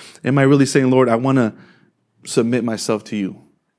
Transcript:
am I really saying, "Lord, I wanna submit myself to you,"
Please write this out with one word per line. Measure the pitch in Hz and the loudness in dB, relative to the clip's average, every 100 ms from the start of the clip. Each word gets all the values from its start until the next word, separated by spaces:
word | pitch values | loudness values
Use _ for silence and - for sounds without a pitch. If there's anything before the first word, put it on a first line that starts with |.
| - - | -20 -10
am | 131 139 | -4 0
I | |
really | 135 139 135 | 2 4 2
saying, | 147 131 | 2 2
"Lord, | 127 127 | 2 2
I | 113 | 0
wanna | 131 131 113 - - _ _ _ _ _ | 0 0 0 -4 -18 _ _ _ _ _
submit | - - 117 123 | -6 -2 -2 -2
myself | 117 110 - 107 | -4 -6 -4 -6
to | - 107 | -6 -6
you," | 95 - _ _ _ | -6 -8 _ _ _